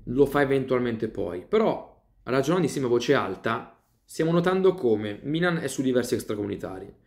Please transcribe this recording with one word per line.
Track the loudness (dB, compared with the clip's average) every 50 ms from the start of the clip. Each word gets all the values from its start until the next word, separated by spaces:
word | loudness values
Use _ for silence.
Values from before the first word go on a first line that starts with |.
| -10
lo | -2 2 2 4 4
fa | 4 2
eventualmente | 2 2 2 0 0 0 0 0 0 0 -2 -2 -4 -4
poi. | -4 -4 -6 -4 -6 -8 -6 -2
Però, | 0 2 2 2 0 -2 -6 -12 -20 _ _ _ _ _ -6
ragionando | -2 0 0 2 2 2 2 2
insieme | 0 0 -2 0
a | 2
voce | 2 2 2 2 2
alta, | 2 2 -2 -4 -6 -4 -4 -4 -4 -6 -10 -20 _ _ _ _ _ _
stiamo | -10 -4 -2 0 2
notando | 2 2 2 2 2 4 4 2 2
come | 2 2 2 2 2 0 -4 -8 -8 -6
Milan | -4 -2 0 0 0 0 -2
è | -2 -4
su | -4 -2
diversi | 0 0 2 0 0 0 -2
extracomunitari. | -2 -2 -4 -6 -4 -4 -4 -6 -6 -8 -10 -10 -12 -14 -16 -18 _ _